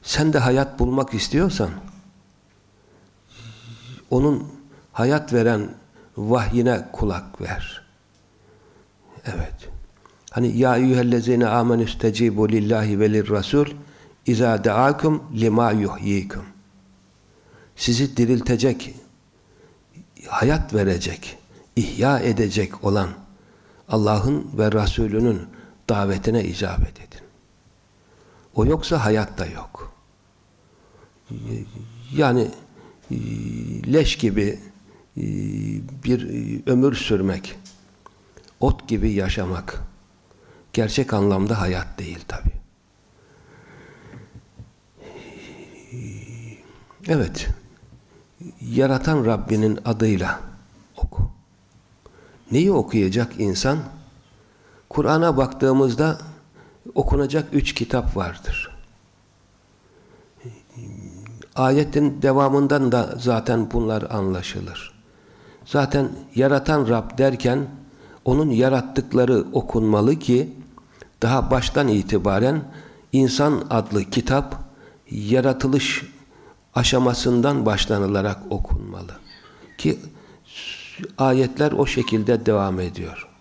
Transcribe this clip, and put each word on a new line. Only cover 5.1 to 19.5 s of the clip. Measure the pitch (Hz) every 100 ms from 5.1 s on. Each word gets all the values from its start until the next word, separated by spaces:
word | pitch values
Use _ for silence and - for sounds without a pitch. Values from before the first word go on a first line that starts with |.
| 147 151
veren | 120 117 110 101 - _ - - -
vahyine | 104 123 104 120 120 113 -
kulak | - 107 87 - -
ver. | 90 90 - - - _ _ _ _ _ _ _ _ _ _ _ _ - -
Evet. | 87 - - - - - _ - _ -
Hani, | - 120 117
"Ya | 127 120
eyyühellezine | 131 127 123 120 110 120 117
amenü | 113 117 117 113
stecibu | - 113 101 117 101 107
lillahi | 110 104 113 107 101
ve | 107
lirrasul | 107 104 104 98 143 143 - - - - _ -
izâ | 113 120 110
deâkum | 107 104 131 143 160 151 131 113
limâ | 113 110 117
yuhyikum." | 107 101 95 104 101 92 101 - - _ _ _ _ _ _ _ _ _ - - -
Sizi | - 120 135 135
diriltecek, | 120 123 123 120 131 - - - - _ _ _ _